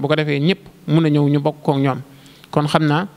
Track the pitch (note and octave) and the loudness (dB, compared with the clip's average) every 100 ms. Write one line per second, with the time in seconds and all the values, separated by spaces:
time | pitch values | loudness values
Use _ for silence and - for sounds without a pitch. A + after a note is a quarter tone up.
0 | C#3 D3+ D3+ C#3+ D#3 F#3+ - - - D#3 | -2 -2 -2 0 0 -2 -6 -14 0 2
1 | D#3+ D3 C#3+ D3 D3 D3 - C#3 C#3 C3 | 2 2 2 0 -2 -4 -2 0 0 -2
2 | C3+ - - - - D#3 D3+ D#3+ D#3 D3+ | -10 -20 -20 -20 -6 -2 0 0 2 0
3 | G3 | -4